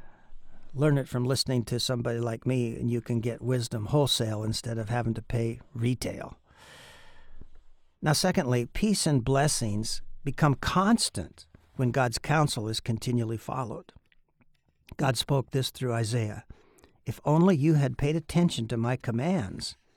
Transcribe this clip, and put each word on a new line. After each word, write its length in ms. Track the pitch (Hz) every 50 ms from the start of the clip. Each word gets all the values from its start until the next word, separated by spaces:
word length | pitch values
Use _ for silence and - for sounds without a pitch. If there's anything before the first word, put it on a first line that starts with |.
| - - - - - - - - - - - - - - -
Learn 240 | 131 147 156 143 139
it 100 | 127 -
from 160 | - 123 123
listening 400 | 123 135 - - - 131 123 110
to 140 | - 131 117
somebody 400 | - - 131 120 117 120 117 117
like 260 | 120 117 117 117 -
me, 300 | 131 131 127 120 113 120
and 140 | 127 123 117
you 120 | 120 117
can 180 | - - 120 117
get 220 | 110 123 117 -
wisdom 460 | 113 120 127 123 117 - 117 110 107 -
wholesale 560 | - 147 139 120 - - 117 110 107 104 107
instead 340 | 110 113 - - 117 117 113
of 120 | 110 104
having 240 | 120 120 117 120 110
to 60 | 113
pay 380 | - - 127 120 117 113 113 - - _ -
retail. 640 | 117 117 123 127 - - - - - - - - - _ _ _ - - - - - - - - - - - - - - - - - - - - - - - - - _ _ _ _
Now, 120 | - 151 147
secondly, 520 | - - 185 175 190 147 123 123 120 120
peace 400 | - - - 202 220 196 - -
and 180 | 165 147 131 113
blessings 800 | 127 135 135 143 151 - - 131 107 101 104 113 - - - - - - - -
become 320 | 143 - - 160 147 131
constant 880 | - - - - 180 196 208 233 220 - - - 104 85 - - - - _ - - _ _ -
when 160 | - 131 120
God's 260 | 117 135 127 120 117 -
counsel 500 | - - 151 160 147 143 - 120 107 110
is 120 | 110 -
continually 580 | - - 110 110 - 131 120 120 117 110 113 107
followed. 540 | - - 117 135 127 107 131 175 185 - - - _ _ _ _ _ _ _ _ _ _ _ _ _ _ _ _ _ - - -
God 200 | 147 135 123 -
spoke 340 | - - 143 135 - -
this 180 | - 135 131 -
through 240 | - - 135 123 117
Isaiah. 520 | 117 117 104 120 120 110 107 107 107 - - - - _ _ _ _ - - _ _ _
"If 140 | - - - -
only 320 | 147 151 160 175 196 185 131
you 160 | 139 160 160
had 240 | 143 139 127 123 -
paid 180 | 147 143 156
attention 520 | 170 - - - 170 175 165 - - 113 107
to 80 | - 113
my 180 | 113 120 127
commands, 800 | - - - 110 117 135 175 196 165 104 90 85 - - - - _ _ _ _